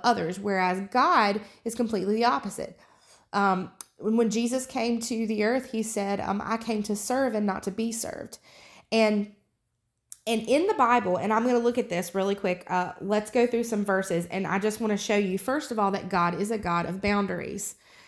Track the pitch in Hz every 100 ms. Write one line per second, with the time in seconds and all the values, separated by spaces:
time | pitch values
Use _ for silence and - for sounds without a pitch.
0 | 240 220 165 190 202 190 185 185 196 247
1 | 311 320 208 202 - - 233 233 226 214
2 | 190 220 233 269 202 - - - - _
3 | _ - - 202 196 185 - - - -
4 | 208 220 226 220 233 254 254 269 233 233
5 | - 226 220 214 214 254 254 226 220 208
6 | 196 202 - 202 - 226 226 214 208 202
7 | - 254 262 214 208 190 - 190 226 226
8 | - - - - - - - - - 220
9 | 214 208 208 - _ _ _ _ _ _
10 | - - - 226 226 277 392 403 240 240
11 | 196 180 202 220 240 240 233 240 220 175
12 | 175 196 190 202 190 180 - 180 180 -
13 | 196 208 214 254 240 233 233 214 202 190
14 | 190 175 175 190 180 190 214 214 220 202
15 | - 208 196 185 - 285 294 220 196 196
16 | 185 185 175 170 208 226 180 170 170 190
17 | 202 202 196 180 - 196 - - _ -